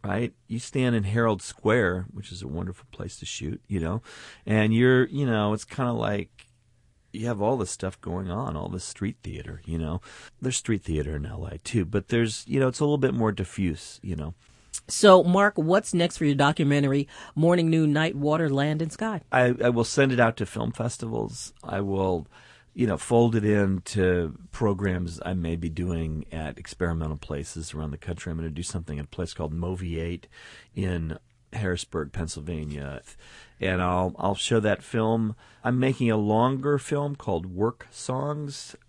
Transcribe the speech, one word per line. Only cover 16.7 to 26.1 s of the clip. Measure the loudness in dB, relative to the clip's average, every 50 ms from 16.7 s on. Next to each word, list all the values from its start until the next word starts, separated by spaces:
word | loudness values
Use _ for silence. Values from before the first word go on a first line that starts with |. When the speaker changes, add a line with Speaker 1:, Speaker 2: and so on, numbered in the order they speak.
| 4 4 4 2 2 0 -2 -4 -8 -16 -20 -8 0
Speaker 2:
Morning, | 2 4 6 6 4 4 4
Noon, | 4 4 4 4
Night, | 4 2 2 0 0
Water, | 0 0 2 2 2 2 2
Land, | 2 2 2 2 0 0
and | -2 -4
Sky? | -4 -4 -4 -4 -4 -6 -6 0
Speaker 1:
I, | 2 4 4 4 4 2
I | 2 2
will | 4 2 0
send | 2 4 4 4 4
it | 4 4
out | 4 4 2 0
to | -4
film | -6 -4 -4 -4 -4
festivals. | -2 -4 -4 -6 -6 -6 -6 -4 -4 -4 -4 -4 -6 -10 -14 -14 -16 -16
I | -10 -6 -4 -2
will, | -2 0 0 0 2 2 0 0 -2 -8 -14 -20 -20 -20 -20 -20 _ _ _
you | 0 0
know, | 2 0
fold | -2 0 4 6 6 6 6 4
it | 4 4
into | 4 4 6 4 4 2 0 -4 -4 0 2 4 4 4 2 0 -2 -4 -10 -14 -16
programs | -4 0 2 2 2 2 0 0 0 0 -2 -4 -6 -8 -6
I | -4 -2
may | -2 0 -2 -2
be | -2 -4 -4
doing | -4 -4 -2 -2 -2 -2 -2 -2